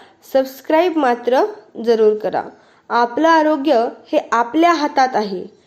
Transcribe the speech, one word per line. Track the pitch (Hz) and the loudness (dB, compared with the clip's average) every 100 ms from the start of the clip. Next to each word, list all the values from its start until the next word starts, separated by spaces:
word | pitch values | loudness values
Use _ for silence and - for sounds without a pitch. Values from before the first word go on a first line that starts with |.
| - _ - | -20 _ -4
सबस्क्राईब | 269 262 - - 311 359 320 | -2 -2 -6 -2 0 2 0
मात्र | 262 240 240 262 403 - - - | 0 0 0 0 -2 -6 -18 -6
जरूर | 226 226 214 | 0 2 2
करा. | 214 185 147 - - _ _ - | 0 -4 -6 -8 -14 _ _ -4
आपलं | 233 240 240 320 | -2 0 0 2
आरोग्य | 330 302 311 294 233 247 - - | 4 2 0 0 0 0 -6 -4
हे | 302 - | -4 -2
आपल्या | 233 - 311 339 | -2 -2 2 2
हातात | 320 294 294 254 | 2 0 0 0
आहे, | 220 208 185 202 _ | 0 -4 -8 -12 _